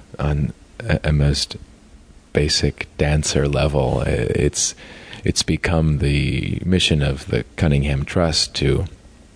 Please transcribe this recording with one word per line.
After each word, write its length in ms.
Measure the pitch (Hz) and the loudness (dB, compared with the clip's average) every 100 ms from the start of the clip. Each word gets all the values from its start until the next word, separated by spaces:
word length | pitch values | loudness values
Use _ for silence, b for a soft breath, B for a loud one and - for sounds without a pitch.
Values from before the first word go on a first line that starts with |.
| B - | B -6
on 340 | 73 73 69 - - - | -2 0 -2 -6 -18 -12
a, 200 | - - | -2 -2
a 80 | - | 2
most 440 | 73 71 71 - - - - - - - - - | 2 4 2 -2 -10 -18 -20 -20 -20 -20 -20 -4
basic 540 | - 76 - 76 - - - | 0 0 2 0 -2 -10 -2
dancer 500 | 73 76 76 - 71 | 0 2 2 0 2
level. 540 | 69 78 71 64 67 - | 2 0 2 0 0 0
I-, 40 | |
it's, 640 | - - - - - - - B B B B | -2 0 0 0 0 -6 -6 B B B B
it's 180 | - - | -4 -2
become 560 | - 80 - 82 80 73 | 0 -2 0 2 2 2
the 600 | 71 71 69 - - - | 2 0 0 -2 -4 -4
mission 380 | 82 92 - 78 | 0 2 2 2
of 240 | 71 69 - | 0 -2 -2
the 180 | - - - | -4 -4 -2
Cunningham 480 | 82 71 71 69 | 2 2 2 -2
Trust 500 | 69 92 85 78 - - | -2 0 0 0 -2 -2
to 300 | 69 65 90 - - - - | 0 0 -2 -8 -20 -20 -20